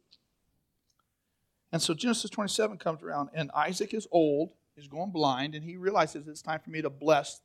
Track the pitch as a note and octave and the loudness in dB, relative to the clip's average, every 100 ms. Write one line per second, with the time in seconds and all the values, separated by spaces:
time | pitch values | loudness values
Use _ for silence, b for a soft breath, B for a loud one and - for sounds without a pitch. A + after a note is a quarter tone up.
0 | _ - _ _ _ _ _ _ _ _ | _ -20 _ _ _ _ _ _ _ _
1 | _ _ _ _ _ _ _ E3 - D#3+ | _ _ _ _ _ _ _ -2 0 0
2 | B3 A3+ G#3 - G3+ - G#3+ F#3+ F3 D#3 | 0 0 -2 -4 -2 0 0 0 -4 -4
3 | E3 D3+ C#3 D#3+ C#3+ C#3+ D#3+ F3+ G3 G#3+ | -6 -6 -4 -4 -4 0 0 0 -4 -4
4 | - F3 D#3 C#3+ E3+ - _ - C#3+ C#3+ | 2 4 6 4 0 -6 _ -20 -14 -8
5 | G3 F3 C#3+ B2+ C#3+ D3+ E3 F3+ F#3 G3+ | -6 2 2 2 -2 -6 -10 -4 0 4
6 | D#3+ D3+ D3+ D3+ - D#3+ - D#3 D3+ C#3 | 2 0 -12 -12 -6 -6 -6 -4 -4 -2
7 | D3 D3 C#3+ - | 4 4 4 -8